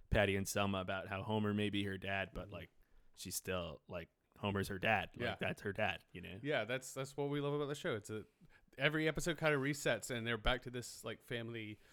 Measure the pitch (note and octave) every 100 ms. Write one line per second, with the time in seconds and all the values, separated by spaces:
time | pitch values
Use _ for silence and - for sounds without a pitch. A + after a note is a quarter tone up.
0 | - A2+ G2+ G2 F#2+ G2+ G2+ F#2+ F#2 F#2+
1 | F2+ G2 G2 A2 G#2 G#2 G#2 G2+ G2 F#2+
2 | F#2+ G2 F#2 F2+ E2+ F2 E2 _ - -
3 | - - F#2 - - F#2 E2 - - F2
4 | E2 _ _ - G#2 G2 G2 G2 G#2 G#2
5 | E2+ - A#2+ F#2 F#2 - G#2 G2 G#2 E2
6 | - F#2 E2+ F#2+ C#3 C#3 G#2+ B2+ - C3+
7 | C3+ - C#3+ C#3+ C#3+ D3 C#3+ D3 F3+ A2+
8 | - G#2+ F2+ _ - - _ - C#3+ D#3
9 | D#3 D#3 F3 D#3 D#3+ D3 C3+ C#3+ D#3 A2+
10 | - B2 A2+ A2+ A2+ B2+ C3 B2 - -
11 | A#2+ G#2+ - A#2+ A#2 A#2 G#2+ G#2+ -